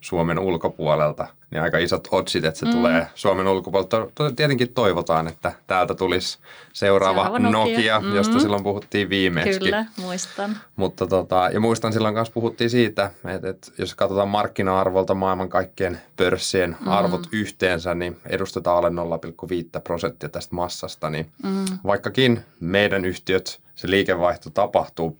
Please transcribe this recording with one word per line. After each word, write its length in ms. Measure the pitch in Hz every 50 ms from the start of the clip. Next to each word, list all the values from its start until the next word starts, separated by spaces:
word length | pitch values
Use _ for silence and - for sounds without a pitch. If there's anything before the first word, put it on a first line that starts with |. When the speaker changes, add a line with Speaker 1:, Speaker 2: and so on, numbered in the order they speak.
Speaker 1:
Suomen 380 | - - - 90 82 82 85 85
ulkopuolelta, 880 | 95 95 90 82 - 87 - - 85 76 76 76 76 76 73 - 78 - - _ _ _
niin 120 | - 80 78
aika 160 | 85 80 78
isot 300 | 87 87 92 87 - -
oddsit, 340 | - 95 90 - - 90 76
että 160 | 78 78 -
se 60 | -
Speaker 2:
Mm. 60 | 78 -
Speaker 1:
tulee 340 | 78 78 82 82 82 85 - -
Suomen 340 | - - 104 95 95 92 95
ulkopuolelta. 480 | 95 95 90 92 90 98 92 - -
To-, 140 | 113 110 - -
to-, 160 | - 151 147
tietenkin 440 | 127 123 151 147 139 120 123 120 -
toivotaan, 540 | - 117 101 87 85 87 - 85 80 82 82
että 240 | 80 _ - 87 - - _
täältä 280 | - 98 92 90 82 87
tulisi 440 | 85 95 92 87 92 90 - - - _ - - - - - _
seuraava 500 | - - 101 98 98 95 95 95 95 95
Speaker 2:
Seuraava 160 | 92 - - 104 104
Nokia. 240 | 107 110 110 - -
Speaker 1:
Nokia, 260 | 117 113 110 110 107
Speaker 2:
Mm. 140 | - 196 -
Speaker 1:
josta 240 | 101 101 110 117 123
silloin 220 | - 107 104 101 98
puhuttiin 460 | 101 101 104 101 - - 104 101 92
viimeksi. 500 | 98 98 95 95 87 80 82 - 196 190
Speaker 2:
Kyllä, 260 | - - - 208 226 220 -
muistan. 640 | - 185 180 180 185 - - - - 202 202 214 208 - _ _
Speaker 1:
Mutta 300 | - 98 95 - - 95
tota, 440 | 92 95 92 87 - - 92 90 90 -
ja 80 | 104
muistan 320 | 107 117 113 113 113 113 107
silloin 220 | 113 110 107 104
kanssa 180 | 110 113 110 -
puhuttiin 380 | 113 113 113 113 - 120 117
siitä, 400 | 117 123 120 107 - - 98 98 101 _ _ 90 92
että, 140 | 92 - 92
että 240 | 95 - - - _ -
jos 160 | 101 90 -
katsotaan 340 | - 104 98 95 98 101 101
markkina-arvolta 840 | 101 104 104 101 - - 104 95 92 95 98 95 92 95 95 92 98
maailman 340 | 95 95 95 95 90 92 90
kaikkien 520 | 90 92 92 90 _ - 98 90 87 85 - _ _
pörssien 600 | - 95 90 90 92 - - - 95 92 87 85 -
Speaker 2:
Mm. 80 | - -
Speaker 1:
arvot 380 | 95 101 98 90 90 85 87 85 -
yhteensä, 640 | 107 104 95 - _ 101 92 90 85 82 90 87
niin 220 | 87 87 87 87 - _
edustetaan 500 | - - 95 95 92 - 95 85 87 87 87
alle 120 | 87 87
nolla 280 | 87 87 85 85 85 80
pilkku 300 | - 87 82 - - 82
viittä 320 | 92 87 85 - - 87
prosenttia 480 | - - 87 85 - 82 80 _ - 76
tästä 260 | - 85 - - -
massasta. 560 | 87 87 87 - - - - - _ - 78
Niin 200 | 78 76 - - _ _ -
Speaker 2:
Mm. 220 | 196 196 196 190 190 185 190 -
Speaker 1:
vaikkakin 540 | 98 101 101 - - - - 135 127 117 107 - - _ _
meidän 440 | 87 85 92 101 104 101 98 98 90
yhtiöt, 560 | 92 90 - _ - 95 92 92 - - - _ _ _
se 160 | - - 87
liikevaihto 600 | 95 98 95 90 95 87 87 87 87 - - -
tapahtuu, 680 | - 95 101 101 - 95 80 - _ - 82 82 78 _